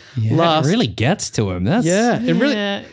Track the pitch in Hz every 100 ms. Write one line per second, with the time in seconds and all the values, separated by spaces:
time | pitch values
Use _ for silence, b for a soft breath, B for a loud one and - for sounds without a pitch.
0 | B 123 110 151 165 156 139 170 120 87
1 | 117 - - - 101 90 95 208 160 190
2 | 240 185 247 - 285 214 202 202 -